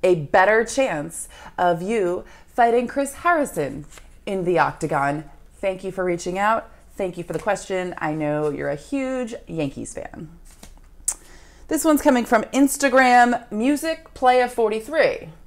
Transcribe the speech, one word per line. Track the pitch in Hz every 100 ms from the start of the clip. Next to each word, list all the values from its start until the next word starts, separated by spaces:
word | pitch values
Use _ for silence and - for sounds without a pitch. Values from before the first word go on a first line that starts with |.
a | 190 180
better | 143 202 196 220 220
chance | - 262 160 156 - - - - -
of | 180 170
you | 185 233 175 185 220 - -
fighting | - 233 233 247
Chris | 277 277
Harrison | - 349 339 277 - 139 143 147 - - - -
in | 190
the | 175 170
octagon. | 139 - 156 151 139 147 151 - - -
Thank | 196 185
you | 190
for | 180
reaching | 180 175 180 180
out. | 202 226 - - -
Thank | - 190 170
you |
for | 170
the | 165
question. | - 190 - 190 180 -
I | 160
know | 156 151 151 151
you're | 147 143
a | 147
huge | - 277 262 262 240 - -
Yankees | 165 143 120 113
fan. | - - - 156 170 - - - - - - - - - - - - -
This | 311
one's | 320 294
coming | 294 254
from | 233 226
Instagram, | - 247 277 - 277 254 254 247 240 240 -
Music | 208 247 285 320 320 -
Playa | - 254 254 247
forty-three. | 247 220 220 220 311 190 - 160 -